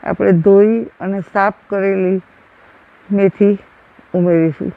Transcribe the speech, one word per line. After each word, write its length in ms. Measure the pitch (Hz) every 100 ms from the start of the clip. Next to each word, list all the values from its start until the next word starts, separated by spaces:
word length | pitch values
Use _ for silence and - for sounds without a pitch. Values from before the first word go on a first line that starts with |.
આપણે 280 | - 175 202 175 165
ધોઈ 320 | 196 208 226 226 _
અને 200 | 190 196 180
સાફ 260 | 208 196 - _
કરેલી 480 | 202 196 190 185 190 - _ _ _ _ _ _ _ _
મેથી 440 | 196 196 - 202 202 - _ _ _ - 185
ઉમેરીશું. 540 | 180 170 165 143 -